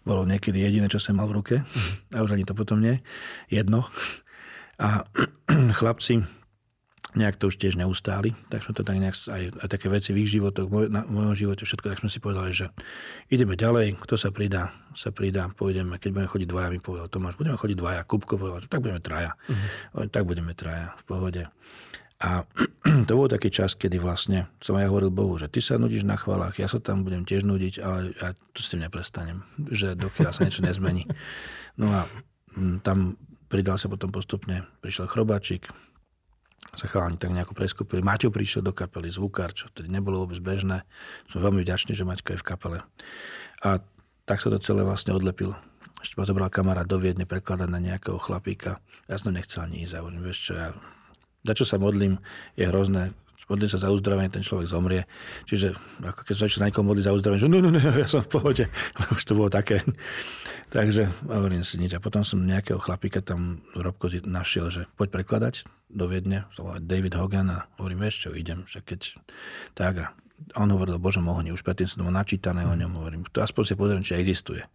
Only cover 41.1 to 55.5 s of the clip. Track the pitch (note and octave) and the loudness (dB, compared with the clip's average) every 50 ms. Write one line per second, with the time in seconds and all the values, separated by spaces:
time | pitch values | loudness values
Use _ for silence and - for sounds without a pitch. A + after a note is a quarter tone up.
41.1 | - - _ - - F2+ F2 G#2 G2+ F#2+ F2 F2+ F2+ F2+ - - A2 G2+ F#2+ F2+ | -18 -20 _ -8 -4 0 2 4 4 4 2 2 0 -2 -2 -2 -2 -2 -2 -4
42.1 | F2+ F2+ - - F#2+ F#2 - - F2+ F2 - F2+ E2+ E2+ - _ _ - - - | -4 -4 -6 -6 -6 -6 -4 -6 -8 -6 -6 -6 -6 -6 -8 _ _ -20 -20 -18
43.1 | - - - - - - - - - - - G2 F#2+ F#2 - _ _ - _ _ | -18 -16 -16 -14 -14 -16 -16 -18 -16 -2 2 2 2 2 0 _ _ -20 _ _
44.1 | _ _ _ - G2+ G2 - G#2+ G#2 G2 - - G#2 G2+ G2 F#2+ G2 G2 - - | _ _ _ -2 -2 0 2 0 0 2 2 2 2 4 4 2 0 0 0 0
45.1 | G2 F#2+ F#2 F#2+ F#2 - F#2+ F#2+ F#2+ - - - _ _ - - _ - - - | 0 2 2 0 0 -2 -4 -4 -4 -8 -16 -20 _ _ -20 -20 _ -16 -16 -10
46.1 | - - G2 F#2+ G2 F#2+ F#2+ F#2 - G2+ F#2 F#2+ F#2 F2+ F2 F2 G2 F#2 F#2 F#2 | -6 -4 0 0 2 2 0 0 2 2 2 2 2 2 0 0 0 2 2 2
47.1 | F2+ F#2 F#2 - F#2 F#2 - - F#2 F#2 F#2 F2 F2 F2 F2 F2+ F#2 G2 - - | 2 0 -2 -2 -4 -6 -2 -2 -2 -2 0 -2 0 -2 -2 -2 -2 -4 -4 -6
48.1 | F2+ E2+ - - F#2+ F#2 - G2 G2 - - - F#2 - _ _ - - _ - | -6 -4 -4 -4 -4 -4 -4 -6 -6 -4 -6 -6 -6 -6 _ _ -20 -20 _ -8
49.1 | F#2+ - - G#2+ F2+ F2+ F2+ - - F2+ E2+ E2+ D#2+ D#2 E2+ F2 E2+ E2 E2 F2+ | -8 -4 -2 -2 -2 -2 -4 -8 -8 -8 -6 -6 -6 -8 -8 -8 -8 -10 -10 -10
50.1 | F2 E2+ F2+ F#2 F#2 - - - F2 E2+ E2 D#2+ - - - - - _ _ _ | -10 -8 -8 -8 -8 -6 -6 -6 -6 -6 -6 -8 -8 -12 -16 -20 -20 _ _ _
51.1 | - _ _ _ _ _ _ G#2+ G#2+ - C3 - - G2 G2 G#2 G2+ G2 G2+ G2 | -20 _ _ _ _ _ _ 0 2 2 2 2 2 2 4 4 4 4 4 4
52.1 | F#2+ F#2 - - - - - - _ - G2 F2+ F2 G2 G2 F#2+ G2 F#2+ F2+ F#2+ | 2 2 -2 -14 -18 -18 -18 -14 _ 0 2 4 4 4 4 4 2 2 0 -2
53.1 | - - _ _ _ _ - - G2+ G2+ G#2+ G2+ F#2+ F#2+ F#2+ F#2+ G2+ G2 G2 G2+ | -6 -10 _ _ _ _ -4 -2 0 2 2 2 0 0 2 4 2 4 4 2
54.1 | G2 F#2+ F#2+ F#2 F#2+ G2 F#2+ - - F#2 E2+ E2 F2 E2+ F2+ F2+ F#2 F#2 F#2 _ | 2 2 2 0 0 -4 -4 -2 -2 -2 -2 -2 0 0 2 2 2 0 0 _
55.1 | - - - - - - - - | -10 -18 -16 -14 -14 -14 -4 -2